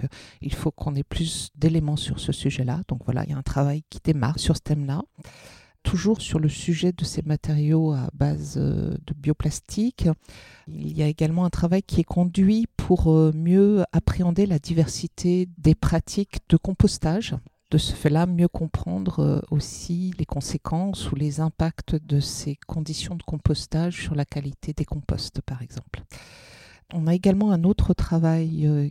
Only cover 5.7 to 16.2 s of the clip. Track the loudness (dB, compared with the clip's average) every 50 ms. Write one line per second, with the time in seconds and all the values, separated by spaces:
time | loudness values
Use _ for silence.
5.7 | _ _ -4 -2 -2 0 2 0 0 0 -2 -2 -2 0 0 0 -2 -2 -2 -2
6.7 | -2 0 0 -2 0 -2 -4 -4 -4 -6 -2 -2 -4 -2 -2 -2 0 0 2 4
7.7 | 4 4 2 2 0 0 -2 -4 -2 -2 0 0 0 -2 -6 -6 -4 -2 0 0
8.7 | 0 0 -2 -4 -4 -6 -8 -8 -10 -4 -2 -2 -2 0 0 -2 -2 -4 -8 -8
9.7 | -4 -2 -2 -2 -2 0 0 0 0 0 _ -14 -20 -20 -20 -20 -20 -20 _ -16
10.7 | -12 -10 -8 -6 -4 -2 0 0 0 0 0 0 0 0 0 0 0 0 0 2
11.7 | 2 0 0 0 0 0 0 2 2 2 2 2 2 4 4 4 4 4 0 -2
12.7 | -4 -6 2 2 4 4 6 6 6 6 6 6 4 2 2 4 6 6 6 6
13.7 | 6 4 2 2 0 0 2 2 0 2 2 2 2 2 2 2 2 0 0 0
14.7 | 2 2 2 2 0 -4 -8 -10 -8 -2 0 2 2 2 0 -2 -6 2 4 4
15.7 | 4 4 4 2 2 2 0 -2 -4 -4